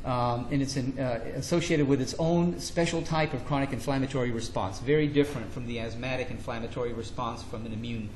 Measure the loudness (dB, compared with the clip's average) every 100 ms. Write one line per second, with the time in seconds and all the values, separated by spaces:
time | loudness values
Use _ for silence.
0 | -2 2 2 0 0 0 0 0 -2 -2
1 | -2 -2 -2 -4 0 0 4 4 4 4
2 | 2 0 2 4 4 0 -2 2 2 2
3 | 0 2 2 0 0 0 0 -2 0 0
4 | 0 0 0 0 -2 -2 -2 -2 2 4
5 | 6 4 2 0 -6 -6 -4 -4 -4 -4
6 | -4 -2 -2 -4 -4 -4 -4 -2 -2 -2
7 | -4 -4 -4 -4 -6 -6 -4 -4 -4 -4
8 | -4